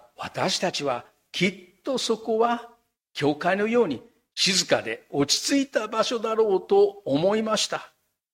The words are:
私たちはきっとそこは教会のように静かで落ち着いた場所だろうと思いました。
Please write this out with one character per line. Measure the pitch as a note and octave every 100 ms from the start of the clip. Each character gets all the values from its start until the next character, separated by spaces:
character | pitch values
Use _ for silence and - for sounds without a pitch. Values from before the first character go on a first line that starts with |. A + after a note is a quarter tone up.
| - -
私 | - - D#3 -
た | F#3
ち | -
は | C#3+ A#2+ - _ _
き | - F#3
っ | F#3+ - _
と | - B3+
そ | - A3
こ | A#3 A3
は | A#3 A#3+ - - _ _ _
教 | - C#3 D3
会 | F3 G3
の | G#3+
よ | A#3+
う | G3
に | A#2+ - _ _ -
静 | F#3 F#3 D#3
か | -
で | G#2 A2+ _
落 | D3 C#3+ -
ち | - C#4
着 | C4+
い |
た | B3+ G#3+
場 | A3
所 | G3+ A#3+
だ | A3+ A3
ろ | A3 F#3
う | -
と | G3 G3+ - -
思 | C#3 F#3 A3
い |
ま | A3 G#3+
し | -
た。 | - - _ _ _ _